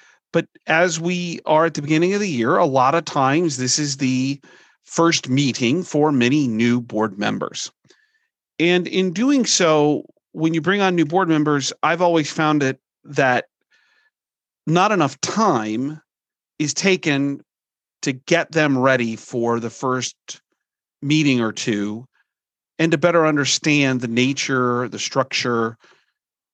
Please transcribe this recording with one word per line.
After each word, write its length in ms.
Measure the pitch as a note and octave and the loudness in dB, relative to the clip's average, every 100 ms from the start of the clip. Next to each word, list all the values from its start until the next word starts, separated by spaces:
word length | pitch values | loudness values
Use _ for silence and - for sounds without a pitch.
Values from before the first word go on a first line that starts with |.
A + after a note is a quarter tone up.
| _ _ _ | _ _ _
But 160 | E3+ - _ - | -4 -4 _ 0
as 340 | E3 F3+ D#3+ | 2 2 0
we 400 | E3+ F3+ F3 - - | -4 -4 -6 -6 0
are 200 | D#3 E3 | 2 2
at 80 | |
the 80 | D#3 | -2
beginning 320 | C#3+ D#3 F3 | -2 0 2
of 80 | G3+ | 0
the 80 | G#3 | -2
year, 260 | B2 A#2 F#3+ | -2 0 2
a 100 | E3 | 2
lot 300 | C3 C3 - | 2 2 0
of 80 | |
times 540 | - D3 C3 D3+ E3+ B2+ | -2 0 2 2 0 -2
this 200 | B2+ D3+ | -2 -2
is 200 | D3 C3+ | -4 -2
the 420 | C3 B2+ C3+ C3+ - - _ _ _ | -2 0 -2 -6 -12 -20 _ _ _
first 420 | - E3 D#3+ B2+ | 2 2 2 0
meeting 560 | C3+ C#3 - A#2+ E3+ | 0 0 0 0 -2
for 300 | F3+ D3+ D3+ | -2 0 2
many 340 | C3+ A#2+ D3+ B2+ | 4 2 2 0
new 320 | A2 A#2+ B2 | 0 2 0
board 400 | A#2 G#2+ G#2+ G2 | -2 -4 -4 -2
members. 540 | G#2+ G#2+ - - - - _ _ _ _ _ _ _ - | -4 -4 -6 -8 -14 -16 _ _ _ _ _ _ _ -2
And 300 | E3+ F3+ E3+ | 2 2 0
in 240 | F3+ F#3 | -2 -2
doing 340 | E3+ C4 C#4 G3+ | 0 0 0 0
so, 600 | - E3+ D3+ D3 D3 - _ _ | 2 2 4 2 0 -6 _ _
when 220 | D#3 D#3+ | -4 -2
you 80 | E3 | 0
bring 180 | D#3 G3+ | 0 0
on 160 | F#3+ F3 | 0 2
new 100 | D3+ | 0
board 220 | F3+ F3 | 0 2
members, 460 | D#3 D3+ C#3+ C3 - | 2 2 0 -2 -4
I've 180 | D3+ E3+ | -2 0
always 300 | F3 E3 C#3+ | 2 2 0
found 320 | - D#3 D3+ | -2 0 2
it 160 | C3+ C3+ _ _ | 0 -4 _ _
that 440 | - C#3+ C3 B2 - _ _ _ _ _ _ _ _ _ _ _ - | -6 0 2 0 -4 _ _ _ _ _ _ _ _ _ _ _ 0
not 280 | E3+ G#3 | 2 4
enough 260 | G3 C#3 - | 2 0 -2
time 800 | - G#3 G#3+ B2 G#2+ A2 C#3 D#3 _ _ _ _ _ - | -6 0 2 2 -2 -4 -6 -8 _ _ _ _ _ -6
is 160 | D3 | -4
taken 680 | - F#3+ F3+ D#3 C#3 C#3+ C#3 _ _ _ _ _ _ | 0 0 0 0 0 -2 -6 _ _ _ _ _ _
to 100 | D3 | -8
get 400 | C3 - E3+ - | -6 -2 -2 0
them 240 | D#3+ D3+ C3 | 0 0 2
ready 400 | C3 B2+ A#2 A2 | 2 2 0 -6
for 420 | - B2 A#2 A#2 | -8 -4 -2 -2
the 120 | A2+ | -6
first 440 | - C3 B2+ A#2+ - - - _ _ _ _ _ _ | -6 -4 -4 -6 -12 -20 -20 _ _ _ _ _ _
meeting 360 | C#3 D#3 D3 B2 | 0 2 2 2
or 120 | A2+ | 0
two 520 | - B2 G#2 G2+ A2 C3 _ _ _ _ _ _ - | -4 -4 -4 -4 -8 -16 _ _ _ _ _ _ -2
and 120 | E3 | 0
to 60 | D#3+ | 2
better 300 | F3 E3+ D#3 | 4 4 2
understand 760 | D3 C3 - D#3 D3 C3+ B2+ | 2 0 0 2 2 2 0
the 60 | A#2+ | -2
nature, 840 | A#2 C3 C3+ - C3 B2 B2 A#2+ | 0 0 0 -2 0 0 -2 -4
the 80 | - | -8
structure, 800 | - C#3 B2+ - B2+ A#2 A2+ A#2 _ _ _ _ _ _ _ | -4 -4 -2 -4 -2 -2 -2 -6 _ _ _ _ _ _ _